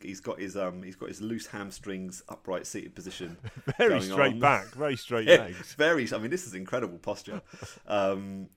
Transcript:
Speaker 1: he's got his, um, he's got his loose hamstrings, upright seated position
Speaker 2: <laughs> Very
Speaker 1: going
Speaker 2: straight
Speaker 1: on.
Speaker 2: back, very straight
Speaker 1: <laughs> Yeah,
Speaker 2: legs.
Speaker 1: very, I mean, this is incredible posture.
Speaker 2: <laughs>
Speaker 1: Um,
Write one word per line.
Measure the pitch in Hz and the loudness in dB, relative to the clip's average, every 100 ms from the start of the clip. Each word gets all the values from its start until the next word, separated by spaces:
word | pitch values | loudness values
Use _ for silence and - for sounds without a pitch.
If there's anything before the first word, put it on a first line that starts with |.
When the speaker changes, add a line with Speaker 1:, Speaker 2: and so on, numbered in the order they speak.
Speaker 1:
he's | 92 95 | -14 -10
got | 117 - | -8 -8
his, | 95 98 | -6 -4
um, | 92 90 | -6 -6
he's | 92 92 | -12 -12
got | - | -12
his | 95 | -8
loose | 107 113 - | -6 -6 -8
hamstrings, | 107 98 - 101 95 92 90 - | -10 -10 -12 -10 -8 -8 -12 -14
upright | - - 90 - | -14 -6 -6 -6
seated | 104 - - | -10 -12 -14
position | 90 - 87 85 113 - | -14 -10 -12 -12 -14 -10
Speaker 2:
<laughs> | - - | -4 4
Very | 233 - | 4 4
Speaker 1:
going | |
Speaker 2:
straight | 95 95 139 | 2 4 4
Speaker 1:
on. | 117 | 4
Speaker 2:
back, | 143 117 95 127 | 4 4 0 -4
very | 147 127 | -4 -4
straight | - 117 110 | -2 2 10
Speaker 1:
<laughs> | |
Yeah, | 165 | 10
Speaker 2:
legs. | 101 92 - - | 8 -8 -6 2
Speaker 1:
very, | 156 165 113 | 4 4 0
I | 107 | -2
mean, | 117 | -4
this | 165 120 | -4 -6
is | |
incredible | 92 92 123 107 85 | -10 -4 -4 -4 -6
posture. | - 101 - 202 - | -8 -8 -8 -12 -12
Speaker 2:
<laughs> | - - - - | -16 -16 -14 -2
Speaker 1:
Um, | 101 98 98 98 95 92 | 2 2 0 -4 -10 -12